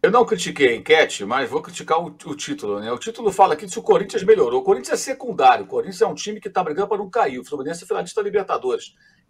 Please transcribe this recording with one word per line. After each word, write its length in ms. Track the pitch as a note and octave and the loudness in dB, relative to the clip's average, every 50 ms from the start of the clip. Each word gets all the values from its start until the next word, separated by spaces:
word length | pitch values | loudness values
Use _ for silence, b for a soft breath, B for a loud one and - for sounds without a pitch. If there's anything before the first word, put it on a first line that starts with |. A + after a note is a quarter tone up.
Eu 100 | - A3 | 2 4
não 140 | G3+ B3 A#3+ | 4 4 4
critiquei 440 | A#3 A3 F3+ - F3 D3 - C#3+ B2 | 2 0 -4 -4 -6 0 2 2 2
a 80 | A#2 | 2
enquete, 480 | G#2+ F#2+ - D3+ D#3+ D3+ - - - G#2 | 2 2 4 6 6 6 2 0 -8 -6
mas 260 | G2 A#2+ C3+ C3+ A2+ | -2 -2 -2 -2 -2
vou 100 | B2 D#3 | -4 -6
criticar 380 | F3 - F3 - - - D#3+ E3 | -8 -8 -14 -14 -4 -2 -2 -2
o, 80 | F3 | -2
o 280 | D3+ D3 _ - E3+ C#3+ | -4 -12 _ -14 -14 -10
título, 420 | D3 - - C#3+ C#3+ - G#2 G2+ G2+ | -10 -8 -8 -8 -8 -6 -6 -6 -4
né? 140 | G#2+ A2+ A#2+ | -4 -6 -6
O 60 | A#2+ | -6
título 340 | - A3+ A3+ - A#3 G#3 F#3 | -8 -12 -10 -2 -2 -2 4
fala 220 | - G3 F#3 D3+ | 4 4 4 4
aqui 140 | D3+ - F#3+ | 0 -4 -10
se 100 | - A#3 | -10 -8
o 40 | - | 2
Corinthians 400 | - G3+ E3+ G3+ G3+ - A3 F#3 | 4 4 4 4 0 -4 -4 4
melhorou. 380 | F#3 A3 G3 C#3+ A#2 A#2+ C3 | 6 6 6 6 0 0 -2
O 40 | C3 | 2
Corinthians 360 | - G3+ B3 A#3+ - C#4+ - | 2 2 2 2 -4 -4 -4
é 20 | - | -4
secundário. 640 | C#4+ C4 - - B3 G3 - C#3 C3 B2 - - | -6 -8 -8 -6 -10 -2 4 6 6 6 6 2
O 40 | - | -4
Corinthians 340 | C#3 - D#3 F3 F#3+ - A3 | -4 -4 -4 -4 0 0 0
é 40 | |
um 80 | G3 D#3+ | 0 0
time 260 | D3 - G#3 G#3+ G#3 | -6 -8 -10 -10 -10
que 80 | - G#3 | -12 -6
tá 140 | - F#3+ F3+ | -4 -2 -2
brigando 260 | D#3+ D3+ D#3 G3+ G3+ | -2 -2 -4 -2 -2
pra 100 | A3 G3 | -2 -4
não 120 | G#3 F#3+ | -4 -4
cair. 280 | - A#3+ G#3 C#3 C3 B2+ | -2 0 0 0 -2 -6
O 60 | B2+ | -10
Fluminense 400 | - D3+ C#3 C3 D3 E3 F3 - | -8 -8 -8 -6 -6 -8 -8 -6
é 20 | |
finalista 360 | - G#3 F#3 F3 F3 - - G3+ | -6 -4 -4 -4 -6 -6 -4 -4
da 20 | |
Libertadores. 680 | G3+ F#3 G#3 G3 - E3+ - - B2+ A#2+ A2 - - _ _ _ _ _ _ _ _ | 0 0 -2 0 0 -4 -4 -2 -2 -4 -4 -6 -10 _ _ _ _ _ _ _ _